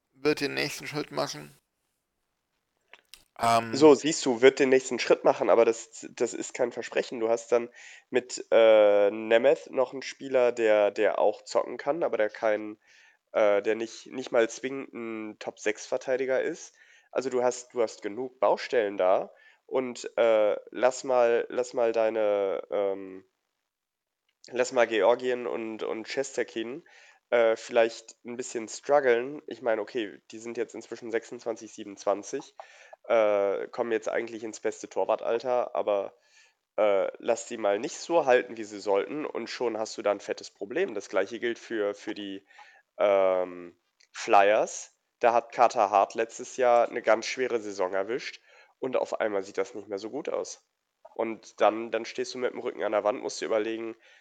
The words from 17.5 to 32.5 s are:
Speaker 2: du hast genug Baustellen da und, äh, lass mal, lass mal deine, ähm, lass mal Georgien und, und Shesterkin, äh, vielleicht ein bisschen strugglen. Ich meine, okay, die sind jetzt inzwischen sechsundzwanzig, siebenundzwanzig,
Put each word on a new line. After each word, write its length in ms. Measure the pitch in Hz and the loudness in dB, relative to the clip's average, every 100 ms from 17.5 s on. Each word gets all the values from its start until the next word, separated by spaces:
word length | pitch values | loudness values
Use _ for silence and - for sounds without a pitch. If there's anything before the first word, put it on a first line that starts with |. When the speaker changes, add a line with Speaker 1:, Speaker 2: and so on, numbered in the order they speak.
| 123 - | -2 -8
Speaker 2:
du 80 | 123 | -4
hast 220 | 110 - | -4 -4
genug 360 | 107 104 131 - | -12 -8 -10 -2
Baustellen 600 | 101 190 - 131 104 101 | 0 0 0 -2 0 0
da 340 | 92 107 196 - - _ | 2 2 0 -12 -20 _
und, 460 | - 131 127 120 - - | -6 -4 -4 -6 -8 0
äh, 380 | 117 110 107 - - | 4 4 4 0 -6
lass 340 | - 120 - | 0 0 0
mal, 420 | 139 127 120 117 - | -2 2 4 2 0
lass 240 | 110 123 | -4 -4
mal 200 | 131 117 | 0 0
deine, 720 | 113 110 110 104 101 98 87 - | 2 0 2 0 2 0 -4 -4
ähm, 540 | 98 101 98 95 95 - _ _ _ _ _ _ _ _ _ _ _ - | -2 -2 -4 -10 -16 -20 _ _ _ _ _ _ _ _ _ _ _ -10
lass 220 | 127 123 | -2 0
mal 140 | 131 117 | 2 2
Georgien 600 | 110 113 123 127 123 120 | 4 4 2 0 -4 -4
und, 360 | - 110 110 | -6 -6 -8
und 220 | - 101 107 | -6 -6 -6
Shesterkin, 800 | - 139 - 113 - 113 143 - - - _ - | -6 -6 -4 -6 -6 -8 -10 -16 -20 -20 _ -2
äh, 260 | 117 113 113 | 2 2 2
vielleicht 580 | - 120 113 - - - 117 | 0 2 2 0 -18 -20 -14
ein 100 | 120 | -12
bisschen 320 | 123 120 110 | -8 -8 -10
strugglen. 720 | - - 147 135 117 127 151 - | -10 0 2 4 2 0 -10 -14
Ich 160 | - | -8
meine, 180 | 127 110 | -2 -2
okay, 400 | 104 131 104 67 _ | -2 -6 -8 -10 _
die 60 | 110 | -16
sind 200 | 117 117 | -12 -8
jetzt 160 | 110 | -8
inzwischen 360 | 107 - 117 120 | -8 -14 -14 -6
sechsundzwanzig, 640 | 113 - 120 120 110 107 | -6 -6 -12 -10 -10 -10
siebenundzwanzig, 800 | - 104 98 - 98 104 135 - | -16 -16 -8 -2 -2 -4 -10 -10